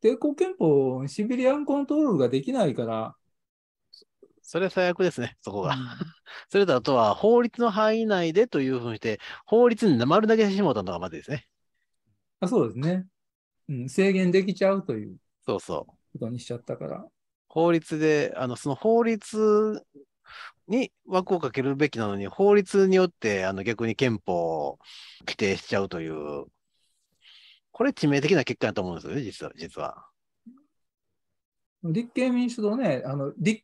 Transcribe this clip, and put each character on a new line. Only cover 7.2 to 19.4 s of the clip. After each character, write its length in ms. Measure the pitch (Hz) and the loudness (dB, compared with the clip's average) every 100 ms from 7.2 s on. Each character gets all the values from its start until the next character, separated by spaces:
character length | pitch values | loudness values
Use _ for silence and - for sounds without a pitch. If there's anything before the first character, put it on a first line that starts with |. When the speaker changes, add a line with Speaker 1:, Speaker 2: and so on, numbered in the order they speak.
| 208 240 | 4 4
Speaker 2:
律 180 | 240 - | 2 0
の 100 | 233 | 0
範 280 | 202 214 226 | 2 2 2
囲 80 | 220 | 0
内 260 | 190 165 | 0 2
で 140 | 180 247 | 2 2
と 160 | 147 | 2
い 60 | 131 | 0
う 100 | 127 | -2
ふ 60 | 120 | -4
う 20 | |
に 40 | 107 | -6
し 40 | |
て、 200 | 113 104 - - | -4 -6 -8 -12
法 240 | - 226 247 | 2 6 6
律 220 | 220 214 | 4 4
に 140 | 120 127 | 4 4
丸 200 | 196 220 | 4 4
投 100 | 226 | 4
げ 80 | 202 | 2
し 40 | |
て 60 | 196 | 2
し 60 | |
ま 80 | 175 | 2
っ 40 | |
た 80 | 107 | 0
の 100 | 92 | -2
が 60 | 85 | -6
ま 120 | 92 | -8
ず 60 | 78 | -10
い 20 | |
で 60 | |
す 60 | - | -10
ね。 160 | 147 _ _ _ _ _ _ _ _ _ - | -10 _ _ _ _ _ _ _ _ _ -8
Speaker 1:
あ、 80 | 180 | -2
そ 160 | 233 | 0
う 40 | 113 | 0
で 40 | |
す 60 | 117 | -2
ね。 280 | 156 185 185 _ _ _ _ _ - | -2 -2 -6 _ _ _ _ _ -10
う 60 | 127 | -8
ん、 40 | 131 | -4
制 240 | - 196 | 0 2
限 180 | 190 180 | 4 4
で 140 | 190 | 2
き 100 | 196 | 2
ち 100 | - | 0
ゃ 80 | 196 | 0
う 120 | 196 | 0
と 100 | - | -4
い 120 | 110 104 | -8 -8
う 80 | 92 _ _ - | -16 _ _ -6
Speaker 2:
そ 100 | 98 | -4
う 40 | |
そ 260 | - 80 - | -4 -8 -8
う。 300 | _ _ 139 | _ _ -10
Speaker 1:
こ 80 | 117 | -8
と 20 | |
に 120 | 120 | -8
し 60 | - | -10
ち 60 | |
ゃ 40 | 120 | -12
っ 40 | |
た 160 | - 123 | -10 -10
か 100 | - | -10
ら。 200 | - 320 _ _ _ _ | -12 -14 _ _ _ _
Speaker 2:
法 220 | 160 170 | 0 2
律 280 | 165 - 156 | 2 -2 -2
で、 360 | 156 151 127 - | 2 2 0 -4
あ 100 | 127 | -6
の、 100 | 117 | -6
そ 120 | 143 | -6
の 40 | |
法 300 | 131 220 233 | -2 2 2
律 760 | 226 220 - 214 | 2 -2 -6 -2